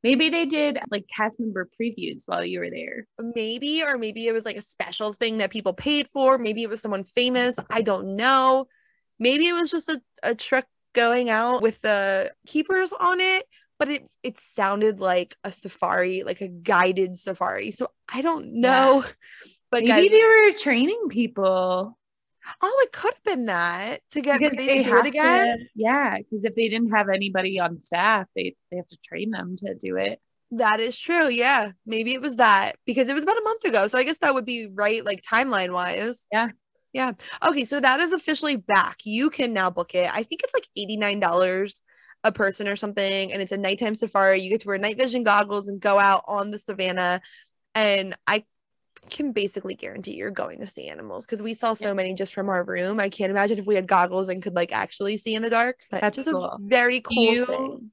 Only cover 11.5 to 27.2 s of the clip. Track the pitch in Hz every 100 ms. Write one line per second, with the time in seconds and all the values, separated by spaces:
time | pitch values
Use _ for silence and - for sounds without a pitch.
11.5 | 247 220 220 214 202 196 190 - - -
12.5 | 302 311 381 370 - 349 359 370 381 -
13.5 | _ _ _ 294 294 - _ 247 - -
14.5 | - 196 202 214 196 190 180 175 - 202
15.5 | 190 196 - 180 185 180 185 - 180 196
16.5 | 175 170 185 185 190 185 180 - 185 185
17.5 | 196 202 208 254 _ - 247 302 320 -
18.5 | 233 247 262 269 269 - - - - -
19.5 | _ _ 240 233 233 381 427 453 440 427
20.5 | - 285 240 285 466 370 226 233 - 190
21.5 | 185 185 185 202 233 _ _ _ _ -
22.5 | - 381 523 508 - 415 508 - 330 233
23.5 | 175 170 175 208 - _ 294 277 277 294
24.5 | 262 269 269 247 240 247 294 311 359 302
25.5 | 233 240 214 220 269 269 196 208 214 220
26.5 | 220 226 220 233 214 202 190